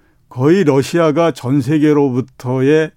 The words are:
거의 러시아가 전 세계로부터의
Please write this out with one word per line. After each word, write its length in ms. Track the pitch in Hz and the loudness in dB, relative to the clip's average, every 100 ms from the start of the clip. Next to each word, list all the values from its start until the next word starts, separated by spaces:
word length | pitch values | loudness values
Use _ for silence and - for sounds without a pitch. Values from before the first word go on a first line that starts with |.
| _ _ _ | _ _ _
거의 340 | 123 139 196 | -2 2 2
러시아가 680 | 147 139 131 170 165 147 165 | 2 0 0 0 0 0 -2
전 300 | 135 123 143 | -2 -4 -2
세계로부터의 1300 | 123 156 151 147 143 123 - - 123 127 131 156 156 | -2 0 2 2 0 -2 -6 -10 -6 -2 2 2 0